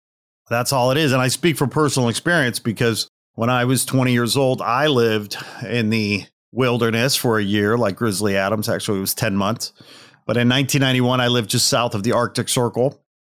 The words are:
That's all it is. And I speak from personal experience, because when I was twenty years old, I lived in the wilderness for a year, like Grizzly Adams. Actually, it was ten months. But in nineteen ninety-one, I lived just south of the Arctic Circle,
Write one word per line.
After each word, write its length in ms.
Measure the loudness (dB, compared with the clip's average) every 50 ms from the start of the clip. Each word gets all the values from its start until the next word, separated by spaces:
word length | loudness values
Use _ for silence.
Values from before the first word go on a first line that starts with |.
| _ _ _ _ _ _ _ _ _ -4
That's 200 | -2 -2 -2 0
all 200 | 0 2 2 2
it 80 | 2 2
is. 140 | 2 2
And 100 | 2 2
I 60 | 2 0
speak 280 | 0 0 0 0 0
from 140 | 0 -2 -2
personal 400 | 0 0 0 2 2 0 0 0
experience, 500 | 0 -2 -2 0 0 2 0 0 -2 -4
because 480 | -4 -4 -2 0 0 0 0 0 -4 -8 _ _ _ _ _
when 160 | -4 -2 0
I 140 | 2 2 2
was 200 | 2 0 0 0
twenty 280 | 0 0 2 2 2
years 240 | 2 2 0 0 0
old, 260 | 2 2 2 0 0
I 240 | -2 -2 0 0 2
lived 500 | 2 4 4 4 4 2 0 -2 -4 -10 -12 -12 -14 -14 -12 -8
in 240 | -4 -2 -2 0 0
the 340 | 0 0 0 0 -2 -2 -4 -8 _ _ _ _
wilderness 640 | -4 -2 0 0 2 0 0 0 2 0 0 0 0
for 220 | 0 0 0 2 2
a 40 |
year, 340 | 2 0 2 2 2 2 2
like 200 | 2 0 0 0
Grizzly 400 | -2 -2 -2 -2 0 0 0 0
Adams. 320 | 0 0 0 0 -2 -2 -2
Actually, 300 | -4 -4 -2 -4 -2 -2
it 20 |
was 140 | -2 -4 -4
ten 200 | -2 -2 -2 0
months. 380 | 0 0 -2 -2 -4 -8 -12 -12 -18 -20 -20 -20 -20 -20 -20 _ _ _
But 100 | -4 0
in 100 | 2 2
nineteen 360 | 2 2 2 0 0 0 0
ninety-one, 380 | 2 2 2 2 2 2 2 2
I 80 | 0 0
lived 220 | 0 0 -2 -2
just 160 | -2 -2 0
south 300 | 0 0 0 0 -2 -4
of 80 | -4 -2
the 80 | 0
Arctic 360 | 0 0 0 -2 -2 -4 -4 -2
Circle, 540 | -2 -2 -2 -2 0 0 -2 -2 -2 -6 _ _ _ _ _